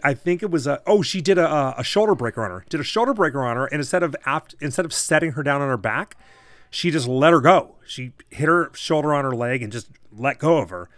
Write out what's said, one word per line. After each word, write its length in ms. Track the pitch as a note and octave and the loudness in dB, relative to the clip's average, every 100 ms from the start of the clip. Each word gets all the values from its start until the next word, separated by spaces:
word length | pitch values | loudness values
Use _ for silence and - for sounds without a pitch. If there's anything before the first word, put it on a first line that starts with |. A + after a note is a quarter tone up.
I 100 | C#3+ | 0
think 300 | C3 F3 F3 | 0 -2 -2
it 80 | G#3 | 0
was 160 | E3 C3+ | -2 -2
a, 140 | C#3 - | -2 2
oh, 160 | G#3 | 2
she 180 | C#3 F#3+ | 2 -2
did 200 | D#3+ F3+ | 2 4
a, 120 | E3 | 4
a, 240 | D3+ C3+ B2+ | 2 0 -2
a 40 | |
shoulder 300 | B2+ G3+ G#3+ | -2 2 2
breaker 300 | E3+ A#2+ A#2+ | 2 0 -4
on 80 | G#2 | -6
her. 120 | F2+ - | -6 -8
Did 100 | E3 | -6
a 40 | |
shoulder 300 | - G#3+ A#3+ | -2 0 0
breaker 280 | A3+ D#3+ C3+ | 2 0 0
on 120 | B2 A#2+ | -2 -2
her, 80 | C3 | -2
and 140 | D3 | -4
instead 240 | C#3 F3+ | -2 0
of 120 | E3+ C#3 C3+ | 0 -4 -4
aft-, 280 | D3+ - - | -4 -6 -10
instead 240 | D3 D#3 E3 | -6 -4 -4
of 80 | |
setting 380 | - - D#3 E3 | -2 0 0 0
her 100 | C3+ | -2
down 200 | C#3+ C#3+ | -2 0
on 60 | C#3 | 0
her 100 | B2 | -2
back, 380 | G#2 A#2+ G#3 - - - _ - - | -2 -4 -6 -14 -20 -20 _ -20 -16
she 220 | - F3 | -4 -2
just 160 | D#3 B2 | 0 0
let 260 | C3 D#3 | 2 6
her 80 | E3 | 6
go. 340 | C#3 F3+ - - | 6 4 2 -10
She 280 | - - B2 - - | -16 -14 -14 -16 -16
hit 180 | - D#3 | -4 0
her 220 | E3+ D#3 - | 0 0 -6
shoulder 400 | - D#3 D3 C#3+ | -2 0 0 0
on 80 | C3+ | -2
her 60 | |
leg 320 | A#2+ A#2+ B2+ | -2 -2 -4
and 80 | A2 | -6
just 180 | A#2 - - - G#2+ | -10 -14 -20 -20 -6
let 220 | C3 C3+ | -4 -2
go 200 | D3+ D#3+ | 2 2
of 100 | F2 | 0
her. 200 | F2+ F2 | -8 -14